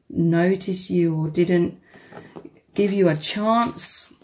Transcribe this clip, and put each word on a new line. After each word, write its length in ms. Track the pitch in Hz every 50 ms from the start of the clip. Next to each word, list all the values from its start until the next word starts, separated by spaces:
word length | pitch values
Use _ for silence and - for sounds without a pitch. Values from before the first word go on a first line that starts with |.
| _ _
notice 800 | - - 165 170 165 170 170 180 190 190 185 - 190 185 - -
you 240 | 185 180 170 165 160
or 140 | 156 156 156
didn't 520 | 151 175 175 170 180 175 175 - - - _ _ - - - - - - - - - - - - _ - _ _ _
give 180 | - 202 202 190
you 160 | 202 190 170
a 80 | 156
chance. 960 | 151 - - - 208 214 220 226 233 233 - - - - - - - - - - _